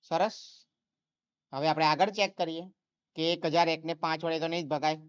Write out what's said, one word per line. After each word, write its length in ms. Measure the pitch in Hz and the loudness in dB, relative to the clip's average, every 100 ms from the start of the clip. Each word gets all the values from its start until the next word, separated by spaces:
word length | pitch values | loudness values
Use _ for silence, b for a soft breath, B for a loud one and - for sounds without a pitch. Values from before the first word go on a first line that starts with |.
| - | -2
સરસ. 280 | 165 208 - - - _ _ _ _ _ _ _ _ _ | 0 0 -2 -20 -20 _ _ _ _ _ _ _ _ _
હવે 140 | 135 156 | -2 0
આપણે 180 | 151 156 | 4 2
આગળ 300 | 156 196 202 | 4 2 2
ચેક 140 | 196 - | -2 0
કરીએ 280 | 170 160 185 _ _ _ _ - | -4 -4 -12 _ _ _ _ -4
કે 60 | 160 | 0
એક 100 | 170 170 | 0 2
હજાર 220 | 160 170 | 2 2
એક 140 | 160 | 0
ને 100 | 160 | -4
પાંચ 260 | 156 165 160 | -4 -2 -2
વડે 160 | 165 160 | -2 -2
તો 80 | 165 | -2
નહીં 160 | 170 | -4
જ 40 | 151 | -2
ભગાય 300 | 147 151 156 | -2 0 -2